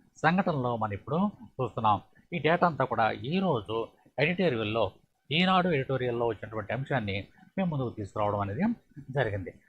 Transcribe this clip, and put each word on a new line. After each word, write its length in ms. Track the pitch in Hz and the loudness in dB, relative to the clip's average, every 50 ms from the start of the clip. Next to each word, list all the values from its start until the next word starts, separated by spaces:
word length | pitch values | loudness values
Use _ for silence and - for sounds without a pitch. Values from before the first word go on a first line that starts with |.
| _ _ _ | _ _ _
సంఘటనలో 600 | - - 151 175 190 185 185 156 139 123 123 120 | 0 2 2 4 4 2 2 0 0 0 0 0
మనం 160 | 113 113 107 | -2 -2 -2
ఇప్పుడు 380 | 101 95 - - 147 170 202 208 - - | -4 -6 -4 -2 0 0 0 0 -2 -6
చూస్తున్నాం. 580 | - - _ - 127 110 - 123 113 110 104 - - _ _ - - - | -16 -12 _ -4 -4 -4 -2 0 2 4 4 2 0 _ _ -20 -12 -6
ఈ 60 | 175 175 | -4 0
డేటా 280 | 143 151 170 175 - | 2 2 4 4 4
అంతా 180 | 175 151 139 131 | 2 2 2 -2
కూడా 260 | - 120 113 110 110 | 0 2 2 2 2
ఈరోజు 800 | 110 104 107 131 170 196 190 180 143 113 98 - 110 113 110 - - _ _ _ - - | 0 -2 -4 -2 0 0 2 2 0 0 -2 -2 -4 -4 -4 -6 -10 _ _ _ -2 0
ఎడిటోరియల్లో, 760 | 147 156 175 180 190 165 123 110 110 104 110 117 104 95 - - _ _ _ _ _ - | 0 0 2 2 0 0 0 0 -2 0 0 0 0 0 -2 -8 _ _ _ _ _ -4
ఈనాడు 380 | 139 165 185 190 185 185 180 180 | 0 2 2 4 4 4 4 2
ఎడిటోరియల్లో 580 | 160 135 131 - 135 127 123 123 117 120 117 | 2 0 0 0 -2 0 0 0 0 0 0
వచ్చినటువంటి 460 | 117 110 - - 110 110 110 104 - | 0 -2 -4 -8 -10 -8 -8 -6 -4
అంశాన్ని 540 | 107 123 135 - 147 127 107 101 95 101 98 - _ - - - - 196 | -4 -4 -4 -2 -2 -2 -2 -2 -4 -4 -6 -8 _ -20 -20 -10 -4 -2
మేము 180 | 190 175 156 | -2 -2 0
ముందుకు 200 | 135 127 117 - | -2 -2 -4 -4
తీసుకురావడం 440 | - 104 - - 110 104 104 101 101 | -6 -8 -6 -4 -2 0 0 2 0
అనేది 220 | 101 101 101 127 196 226 233 - _ _ - 147 135 - | 0 -2 -2 0 0 0 -2 -2 _ _ -20 -18 -12 -6
జరిగింది. 440 | 131 143 123 110 98 98 90 - - - _ | -2 0 0 0 -2 -4 -6 -8 -12 -16 _